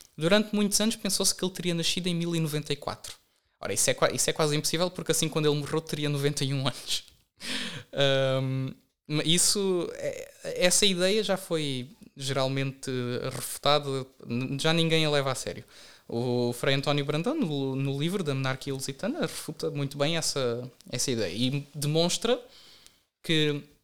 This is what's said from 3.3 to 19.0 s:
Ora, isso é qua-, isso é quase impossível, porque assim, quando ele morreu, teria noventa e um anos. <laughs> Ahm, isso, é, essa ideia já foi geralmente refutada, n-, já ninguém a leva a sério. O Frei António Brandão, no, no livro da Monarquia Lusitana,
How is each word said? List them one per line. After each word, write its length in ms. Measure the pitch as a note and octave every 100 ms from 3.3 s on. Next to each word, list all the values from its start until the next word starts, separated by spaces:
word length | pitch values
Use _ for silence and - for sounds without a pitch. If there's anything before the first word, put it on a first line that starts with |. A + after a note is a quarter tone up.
| _ _ -
Ora, 120 | -
isso 160 | B2 -
é 60 |
qua-, 160 | B2 D3+
isso 200 | B2 -
é 20 |
quase 240 | - D#3 D3
impossível, 340 | D#3 D#3+ F3+
porque 220 | - E3
assim, 160 | D#3 D#3+
quando 180 | D#3 D3+
ele 140 | D3
morreu, 200 | C#3 D#3+
teria 280 | D#3+ D3+ D3
noventa 340 | C#3+ C#3+ D3
e 100 | C3+
um 140 | C#3 C3+
anos. 380 | - - - - - _ -
<laughs> 540 | - B3+ F#3+ E3 -
Ahm, 800 | - C#3 C3+ C3+ C3 C3+ C3 C3 - _ _ - D3+
isso, 640 | D3+ F3 - G#3+ G3 F3+ -
é, 380 | - - - - -
essa 420 | - C3 F3+ F3
ideia 380 | G#3 F3+ F#3 A3
já 140 | G3+ F#3+
foi 520 | - E3 D3 C3 B2+ - - -
geralmente 760 | C3+ C#3 C3 C3+ C3+ C3+ - B2+ B2 B2 C3
refutada, 720 | C3 - - C#3+ D3 C#3+ C3+ C3 - -
n-, 320 | A#2+ C3 C#3
já 140 | D#3
ninguém 340 | E3 E3 D#3+ D#3
a 40 |
leva 200 | D3 C3+
a 60 | B2+
sério. 260 | - - - - - - -
O 440 | A#2 B2 B2 A#2+
Frei 220 | A#2+ C#3+
António 300 | C3+ C#3 C#3+
Brandão, 300 | C#3+ D3+ G3
no, 400 | D#4+ F#3 D3 C3+
no 240 | C3+ C#3 C#3
livro 240 | D#3+ G3+
da 100 | D3+
Monarquia 400 | C3+ C3+ C3 -
Lusitana, 500 | C3+ C3 C#3